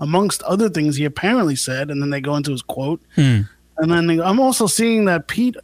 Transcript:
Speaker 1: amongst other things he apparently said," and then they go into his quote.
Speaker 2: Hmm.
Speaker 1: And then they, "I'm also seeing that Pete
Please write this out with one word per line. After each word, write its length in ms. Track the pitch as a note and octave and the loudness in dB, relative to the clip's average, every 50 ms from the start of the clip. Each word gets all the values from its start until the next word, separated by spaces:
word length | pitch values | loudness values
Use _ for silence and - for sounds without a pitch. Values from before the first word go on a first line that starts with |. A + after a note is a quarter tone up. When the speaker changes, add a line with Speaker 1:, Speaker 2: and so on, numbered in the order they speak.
Speaker 1:
amongst 420 | D3+ D3+ D#3+ F3+ G#3 G3 - - - | -4 0 2 2 2 2 0 -2 -2
other 240 | - F3+ G3+ A3+ G#3+ | -2 0 2 2 2
things 280 | E3 E3+ D3+ D3+ C#3+ | 2 0 0 0 0
he 80 | C3 D3+ | 0 -2
apparently 520 | D3 C#3 - - G3 A#3+ B3+ G3+ D#3 C#3 | -2 -2 -2 0 0 2 2 2 0 0
said," 340 | B2+ - - C3 C3 C#3+ D3 | -2 -4 -4 -4 -4 -4 -4
and 100 | C#3+ C#3 C#3+ | -4 -4 -2
then 80 | C#3+ | -2
they 100 | D3 C#3+ | -2 -4
go 140 | C3 C#3+ D3 | -2 -2 -2
into 140 | D3 C#3 D3 C#3 | -2 -2 -2 -4
his 100 | B2 - | -6 -6
quote. 380 | - - - C3 C#3+ E3 E3+ _ _ - | -10 -8 -6 -4 -4 -4 -6 _ _ 0
Speaker 2:
Hmm. 240 | - D3 C3+ A#2+ G#2 G2 - - _ _ _ - - | 2 2 4 4 2 0 -2 -8 _ _ _ -6 -2
Speaker 1:
And 120 | D#3+ D#3+ E3+ | 0 2 2
then 140 | E3+ E3 | 2 2
they, 140 | E3+ E3 E3 | 2 2 2
"I'm 200 | E3 F#3 F#3+ B3 | 2 2 2 4
also 260 | C4+ C4 B3 - A3+ | 2 2 2 0 0
seeing 380 | G3 - - A3+ A#3 A3+ A3 G#3 | 0 0 0 0 2 2 2 2
that 200 | G3 F3 E3 - - | 2 2 0 -2 -4
Pete 280 | - G#3 A#3+ B3+ A3+ - | -2 0 0 0 -2 -4